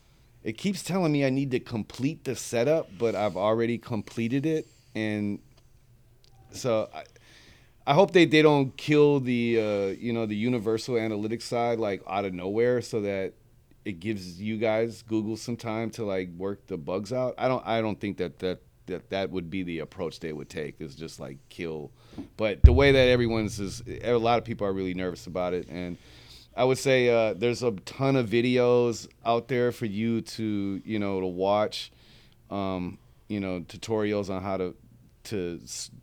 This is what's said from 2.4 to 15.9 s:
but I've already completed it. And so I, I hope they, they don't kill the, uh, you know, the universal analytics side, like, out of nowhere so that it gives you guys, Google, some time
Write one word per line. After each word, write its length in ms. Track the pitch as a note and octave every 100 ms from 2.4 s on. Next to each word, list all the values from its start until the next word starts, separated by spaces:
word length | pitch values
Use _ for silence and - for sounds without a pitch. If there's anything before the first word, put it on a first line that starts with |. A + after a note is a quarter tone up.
| - A#2 B2 D#3+ - F#2
but 160 | A2+
I've 220 | G2 G#2+ F2+
already 420 | G#2 A2+ A#2 A2+
completed 680 | - A2 - - A#2 C#3 D#3
it. 220 | D#3+ - - _ G#2+
And 440 | G#2+ G#2+ G#2 G2+ - - - - _ - - - - - -
so 380 | - B2+ A2 -
I, 100 | D2+ C#2+ - - - - - - _ C3
I 80 |
hope 180 | D3+ G3
they, 140 | F3+ D#3+
they 160 | D#3
don't 340 | D3+ C#3+ C3 -
kill 420 | - D3 D3 C#3+
the, 400 | B2+ A#2+ A#2 A2+
uh, 260 | G#2+ G2+ G2 F#2
you 140 | A#2+
know, 120 | A#2 A2
the 100 | G#2
universal 580 | A#2+ B2 G#2 A2 - A#2+
analytics 480 | A2 G#2 G#2+ A#2
side, 340 | - A#2+ A#2+ A#2
like, 240 | G#2+ F#2+ -
out 160 | G2
of 100 | G2+
nowhere 480 | F2 F#2 G#2+ B2 B2
so 200 | - A#2
that 320 | G2+ G2 F#2 - - _ _ -
it 160 | G#2 E2+
gives 420 | G#2 G#2 F2+ F2
you 160 | G#2+ A2
guys, 440 | A2+ A2 A#2 G2+
Google, 340 | - A2 G#2+ G#2+
some 220 | - A#2
time 320 | A#2 A2 A2+